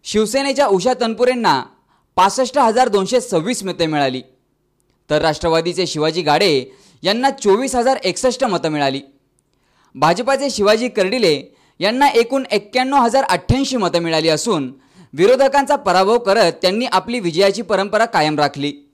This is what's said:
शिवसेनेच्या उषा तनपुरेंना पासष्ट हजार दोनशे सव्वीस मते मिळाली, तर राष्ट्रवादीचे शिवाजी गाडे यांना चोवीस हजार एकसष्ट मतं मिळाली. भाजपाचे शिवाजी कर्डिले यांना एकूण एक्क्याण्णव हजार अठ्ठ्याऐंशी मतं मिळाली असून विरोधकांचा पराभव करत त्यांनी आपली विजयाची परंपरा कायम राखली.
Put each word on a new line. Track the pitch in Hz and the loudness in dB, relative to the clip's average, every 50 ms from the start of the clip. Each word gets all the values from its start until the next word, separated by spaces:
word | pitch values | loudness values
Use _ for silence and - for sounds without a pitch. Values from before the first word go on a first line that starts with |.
| _ | _
शिवसेनेच्या | - - 208 220 208 233 269 277 277 269 247 285 | -2 -2 -2 -2 0 -2 -2 -2 -2 0 0 2
उषा | 226 196 185 170 254 254 247 | 2 2 2 2 0 0 0
तनपुरेंना | 233 226 220 196 247 247 254 240 220 185 147 131 - - _ _ _ _ _ _ _ _ _ | -2 -4 0 0 0 0 0 0 0 0 0 0 -2 -8 _ _ _ _ _ _ _ _ _
पासष्ट | - 185 202 - 254 254 240 - 285 | 2 2 2 2 -2 -4 -2 0 2
हजार | 254 226 214 240 254 247 | 2 2 2 2 2 2
दोनशे | 202 196 190 185 247 247 | 2 0 0 0 -2 -2
सव्वीस | - - 196 165 156 214 254 - 190 | -2 0 -2 -2 -2 -2 -6 -6 -6
मते | 190 170 - 170 | -8 -4 -4 -4
मिळाली, | 160 156 147 143 135 127 131 127 _ _ _ _ _ _ _ _ _ _ _ _ _ _ _ _ _ | -2 0 0 0 -2 -2 -6 -12 _ _ _ _ _ _ _ _ _ _ _ _ _ _ _ _ _
तर | 147 151 | -2 0
राष्ट्रवादीचे | 151 160 151 - - 170 160 165 165 175 170 175 180 | 0 0 -2 0 -2 0 0 0 0 -2 -4 -4 -4
शिवाजी | 160 - 156 151 160 156 175 | -4 -2 -2 -2 -2 -2 -2
गाडे | 170 151 143 160 202 190 147 131 123 - - _ _ _ _ _ | 0 0 2 2 2 2 2 0 -2 -6 -18 _ _ _ _ _
यांना | - 180 208 233 254 277 | -4 -4 -2 0 0 -2
चोवीस | 269 269 - 208 190 220 269 254 247 | -2 0 2 2 2 2 2 -2 -2
हजार | 247 233 262 269 - - | 0 2 2 0 0 -2
एकसष्ट | 185 170 - - 254 240 - 269 | -4 -4 0 -2 -2 0 0 -2
मतं | 233 185 170 - 160 | -2 -2 -2 -2 -4
मिळाली. | 156 151 143 135 135 139 139 _ _ _ _ _ _ _ _ _ _ _ _ _ _ _ _ _ _ | -2 0 -2 -2 -2 -4 -10 _ _ _ _ _ _ _ _ _ _ _ _ _ _ _ _ _ _
भाजपाचे | 127 143 160 175 190 247 254 277 269 277 277 | 0 0 0 2 0 0 -2 -2 0 -2 -4
शिवाजी | 220 208 202 202 214 220 247 247 | -2 0 2 2 2 2 0 -4
कर्डिले | - 220 185 185 208 - 214 170 151 120 - - _ _ _ _ _ _ | -2 -2 -2 -2 0 0 2 2 0 0 -6 -16 _ _ _ _ _ _
यांना | 170 202 233 262 285 277 | -4 -4 0 2 0 2
एकूण | - 233 226 233 262 269 254 - | 4 2 2 2 -2 -4 -2 -2
एक्क्याण्णव | 208 208 208 - - 254 254 262 285 | -4 -4 -4 -4 -4 -4 -2 0 2
हजार | 277 240 233 220 269 262 | 2 2 2 2 0 0
अठ्ठ्याऐंशी | - 180 180 - - 233 262 277 - 262 | 0 -2 -4 0 0 0 0 0 -2 -2
मतं | 240 196 170 151 170 | -2 -2 0 0 -2
मिळाली | 170 165 165 156 156 165 | -2 0 -2 0 0 0
असून | 156 151 - 240 202 156 135 127 - _ _ _ _ - - _ | 0 0 -2 -2 -2 -2 -4 -6 -10 _ _ _ _ -20 -20 _
विरोधकांचा | - 139 175 220 254 262 277 269 277 285 277 277 294 | -2 2 4 4 4 4 4 2 2 0 0 0 -2
पराभव | 277 - 190 175 185 190 196 233 240 | -2 0 0 2 2 2 2 2 0
करत | 233 190 196 226 202 170 - - | 2 2 2 4 4 2 0 0
त्यांनी | - 185 190 226 247 | -2 -2 0 0 -4
आपली | 262 - 190 - 190 233 247 | 0 -2 -2 -2 -2 -6 -4
विजयाची | 190 170 151 170 196 196 196 208 | -4 -2 0 2 2 2 2 -2
परंपरा | 233 185 214 185 196 202 208 208 226 | -4 -2 -2 -2 -2 0 0 0 0
कायम | 233 - 180 151 156 156 147 | 2 2 0 0 0 0 0
राखली. | 147 139 - 139 143 147 143 - _ _ | 0 -2 -2 -4 -6 -6 -6 -10 _ _